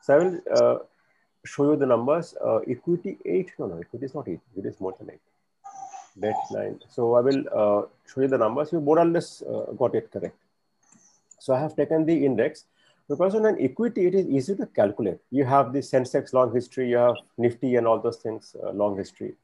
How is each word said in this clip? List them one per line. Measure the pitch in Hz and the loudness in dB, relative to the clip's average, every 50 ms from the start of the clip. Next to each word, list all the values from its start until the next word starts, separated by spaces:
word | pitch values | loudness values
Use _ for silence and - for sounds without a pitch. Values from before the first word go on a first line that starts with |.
| _ | _
So | - 139 | 4 4
I | 147 | 4
will, | 175 185 180 - - - - 120 | 4 2 -2 -4 -6 0 2 4
uh, | 120 120 123 - - _ _ _ _ _ _ _ _ _ _ _ _ | 4 4 2 0 -4 _ _ _ _ _ _ _ _ _ _ _ _
show | - - - 143 143 | -16 -4 0 2 2
you | 151 143 | 2 2
the | 139 | 2
numbers. | 127 123 117 117 131 151 170 160 - - - - | 2 2 2 2 0 0 -2 -2 -6 -10 -6 -2
Uh, | 117 117 110 - - | 0 0 0 0 -2
equity | 127 123 _ - 175 175 - 196 - - - | -6 -6 _ -2 -2 -2 -2 -8 -10 -8 -6
eight, | - 175 190 180 175 - - | -2 -2 -2 -2 -4 -8 -10
no, | 147 104 | -8 -8
no, | 85 82 | -8 -10
equity | 87 _ - 117 131 | -12 _ -12 -12 -12
is | 135 - | -10 -10
not | 151 131 107 | -10 -8 -8
eight, | 87 - _ _ _ 95 | -10 -10 _ _ _ -10
it | 98 | -10
is | 120 - _ | -10 -10 _
more | 95 95 95 - | -10 -10 -10 -10
than | - 98 | -16 -20
eight. | - - _ _ _ _ _ _ _ _ _ - - - - - - - - _ _ 95 | -20 -20 _ _ _ _ _ _ _ _ _ -20 -18 -16 -18 -16 -16 -20 -20 _ _ -6
Debt | 92 107 104 - - - | -6 -4 -4 -4 -6 -8
nine. | 107 107 101 101 101 - - _ | -8 -8 -8 -8 -10 -12 -18 _
So | _ - 120 117 120 | _ -2 0 4 4
I | 120 | 4
will, | 123 135 139 135 - - - | 4 4 0 0 -2 -4 0
uh, | 113 107 104 104 104 - - _ _ _ - | 0 2 2 2 0 -2 -4 _ _ _ -14
show | - 131 | -4 -2
you | 131 139 | 0 0
the | 131 127 | 2 2
numbers. | 113 107 117 139 151 151 | 0 0 0 -2 -4 -4
You | 170 170 | -4 -4
more | 147 143 156 160 | 0 2 4 4
or | 170 | 4
less, | 170 170 170 - - - - - | 4 2 0 -4 -4 -14 -16 -12
uh, | - 113 110 107 - 117 104 | -8 -6 -6 -6 -8 -4 -2
got | 127 117 110 | -2 0 0
it | 113 110 - | -2 -4 -4
correct. | - 101 87 - - _ _ _ _ _ _ _ _ _ _ _ _ _ _ _ _ _ _ _ - _ | -10 -10 -10 -10 -12 _ _ _ _ _ _ _ _ _ _ _ _ _ _ _ _ _ _ _ -20 _
So | - - 131 | -2 -2 0
I | 127 | 0
have | 151 151 - | 0 -4 -2
taken | - 147 143 160 160 160 | -2 0 2 2 0 2
the | 151 170 151 139 | 2 2 2 4
index | 143 127 104 117 156 - - _ _ _ _ _ _ _ _ _ _ | 2 2 2 0 0 -2 -8 _ _ _ _ _ _ _ _ _ _
because | 143 143 175 190 196 | -2 0 0 2 2
on | 220 214 | 2 2
an | 214 202 - | 2 2 2
equity, | - 131 - - 226 240 220 214 185 175 | 0 -2 0 0 -2 -2 0 2 0 2
it | 180 | 2
is | 196 180 - | 2 2 2
easy | 131 139 127 131 196 | 0 -2 0 -2 -4
to | 196 247 - | -4 -4 -6
calculate. | _ - 107 101 101 - 117 95 85 - _ _ | _ 2 2 2 2 0 -2 -2 -2 -4 _ _
You | - 135 143 | -2 0 2
have | 123 135 139 135 117 | 4 4 4 4 2
the | 127 143 | -2 -6
Sensex | 127 - - 131 127 123 - 147 123 - - | -6 0 0 0 0 2 -2 -4 -4 0 2
long | 127 127 120 107 | 2 2 4 2
history, | 127 120 - - - 127 123 | -4 -4 -4 -6 -6 -2 0
you | 120 120 | 2 4
have | 120 123 117 101 - _ _ - | 4 4 2 0 -6 _ _ 0
Nifty | 117 120 117 - - 131 123 | 0 0 0 0 -2 0 2
and | 120 113 | 2 4
all | 117 113 107 | 4 2 2
those | 110 120 113 - | 0 -4 -6 -4
things, | _ 113 110 110 _ - _ - - | _ -8 -8 -8 _ -18 _ -10 -10
uh, | 98 | -8
long | 95 98 101 104 101 95 | -2 -2 -2 0 0 -4
history. | 95 - - - 107 107 104 _ | -8 -10 -10 -12 -12 -12 -12 _